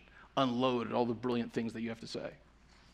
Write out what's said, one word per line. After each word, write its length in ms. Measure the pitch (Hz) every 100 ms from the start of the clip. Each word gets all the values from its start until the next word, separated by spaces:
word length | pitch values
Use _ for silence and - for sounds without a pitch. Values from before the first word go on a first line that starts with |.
| - - - 139
unload 560 | 131 120 131 123 110
all 120 | 113 120
the 80 |
brilliant 380 | 110 123 120 117
things 220 | 120 117
that 80 | 113
you 80 | 113
have 100 | 113
to 80 | 113
say? 220 | - - - - - - - -